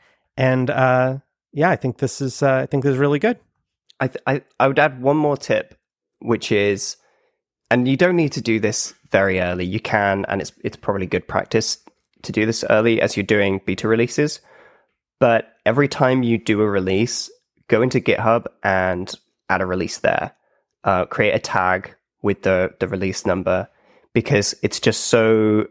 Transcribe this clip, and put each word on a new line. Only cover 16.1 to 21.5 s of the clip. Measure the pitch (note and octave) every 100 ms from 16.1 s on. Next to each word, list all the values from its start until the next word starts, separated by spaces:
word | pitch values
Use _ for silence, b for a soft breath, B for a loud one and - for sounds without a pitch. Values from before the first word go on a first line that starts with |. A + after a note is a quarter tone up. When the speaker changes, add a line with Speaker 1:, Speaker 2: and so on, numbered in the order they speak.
| C3
Speaker 2:
you | A#2+ A2+
do | - G#2
a | G#2+
release, | G2+ F#2 F#2+ A#2+ - - - _ _ -
go | G#2+
into | B2+ B2
GitHub | - G2 A2 A#2 - _
and | G#2 F#2+ F#2 F2+ F#2+ - _ _ -
add | F#2
a | F#2
release | F#2 F2 -
there. | - - - _ _ _ _ _
Uh, | - F#2
create | F2+ - G#2+
a | -
tag | -